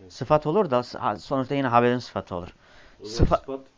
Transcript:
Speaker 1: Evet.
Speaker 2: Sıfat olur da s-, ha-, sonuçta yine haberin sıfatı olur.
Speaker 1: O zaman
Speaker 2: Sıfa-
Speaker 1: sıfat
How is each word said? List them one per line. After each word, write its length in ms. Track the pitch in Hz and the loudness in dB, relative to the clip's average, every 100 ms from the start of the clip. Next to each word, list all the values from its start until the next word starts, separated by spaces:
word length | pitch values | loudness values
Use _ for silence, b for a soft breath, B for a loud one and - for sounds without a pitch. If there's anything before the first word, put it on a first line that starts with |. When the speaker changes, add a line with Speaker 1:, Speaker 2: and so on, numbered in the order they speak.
Speaker 1:
Evet. 120 | 92 | -20
Speaker 2:
Sıfat 340 | - 120 151 151 | -10 0 2 2
olur 240 | 190 175 | 0 2
da 120 | 123 | 0
s-, 160 | 123 - | -2 -6
ha-, 180 | 120 104 | -4 -4
sonuçta 380 | - 135 123 143 | -4 -4 -2 -2
yine 120 | 131 | 2
haberin 300 | 120 120 123 | 4 4 0
sıfatı 380 | - 101 - 90 | -4 -8 -6 -10
olur. 200 | 87 - B B B B | -10 -18 B B B B
Speaker 1:
O 40 | 104 | -8
zaman 200 | 117 - | 2 4
Speaker 2:
Sıfa- 140 | 170 | 4
Speaker 1:
sıfat 220 | - 135 - | -2 -12 -12